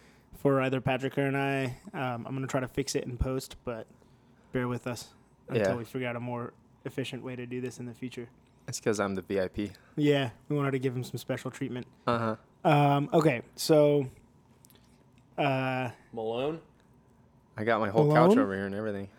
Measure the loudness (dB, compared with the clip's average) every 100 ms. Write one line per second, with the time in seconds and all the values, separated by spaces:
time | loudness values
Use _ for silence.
0 | -20 _ _ -2 2 2 2 0 0 -2
1 | -2 -2 0 0 0 0 -2 -6 -12 -6
2 | -4 -6 -6 -6 -2 -2 -2 -4 -2 -4
3 | -4 -2 -2 -2 -6 -10 -10 -10 -12 -20
4 | _ _ _ _ _ -4 -2 -4 -6 -8
5 | -12 -20 _ _ -4 0 2 0 -4 -6
6 | -6 -6 -6 -6 -8 -12 _ _ -10 -8
7 | -8 -8 -10 -10 -8 -8 -8 -10 -14 -12
8 | -12 -10 -14 -18 _ _ -12 -4 0 2
9 | 0 -2 -2 0 0 -2 -6 -8 _ 0
10 | 4 4 0 -6 -4 -2 0 0 -2 -4
11 | -6 -8 -6 -6 -8 -8 -6 -6 -10 _
12 | -2 0 0 -4 _ _ 4 6 6 4
13 | 2 4 4 2 -4 -6 4 6 8 4
14 | 0 -8 -20 _ _ _ _ _ _ _
15 | _ _ _ 0 2 2 0 -2 -4 -8
16 | _ -8 -4 -2 -2 -4 -10 _ _ _
17 | _ _ _ _ _ -4 0 2 2 4
18 | 4 6 8 6 4 0 -4 -4 -4 -6
19 | -8